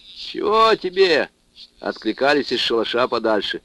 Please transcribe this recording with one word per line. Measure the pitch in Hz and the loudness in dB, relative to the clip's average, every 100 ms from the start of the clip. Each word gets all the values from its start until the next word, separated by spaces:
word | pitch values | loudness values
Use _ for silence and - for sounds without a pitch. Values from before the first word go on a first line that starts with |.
| - | -20
Чего | - - - - 220 226 | -16 -12 -6 0 2 4
тебе?" | 202 185 180 190 147 92 _ _ - - _ | 2 0 2 4 4 0 _ _ -20 -20 _
откликались | - - 110 104 135 147 123 | -8 -4 -4 0 2 2 0
из | 120 | -2
шалаша | - 113 104 120 123 | 0 -2 0 -2 0
подальше. | 120 113 107 - - | 0 0 0 -2 -8